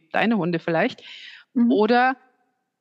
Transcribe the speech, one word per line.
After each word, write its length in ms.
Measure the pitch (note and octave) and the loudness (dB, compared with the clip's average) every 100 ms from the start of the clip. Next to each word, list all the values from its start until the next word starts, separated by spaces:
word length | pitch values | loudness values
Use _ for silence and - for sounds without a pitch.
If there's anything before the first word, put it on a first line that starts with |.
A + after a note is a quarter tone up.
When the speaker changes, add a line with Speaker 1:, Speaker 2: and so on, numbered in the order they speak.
| _ | _
Speaker 1:
deine 240 | - G3+ A3+ | -2 0 0
Hunde 220 | E3 E3 | -2 -4
vielleicht. 420 | - E3 A3+ - - - - - _ B3+ | -2 -2 -2 -4 -16 -20 -20 -20 _ 0
Speaker 2:
Mhm. 240 | A#3 G3 | 2 2
Speaker 1:
Oder 360 | G#3+ A#3+ B3+ C4 _ _ _ _ _ _ | 2 2 2 -2 _ _ _ _ _ _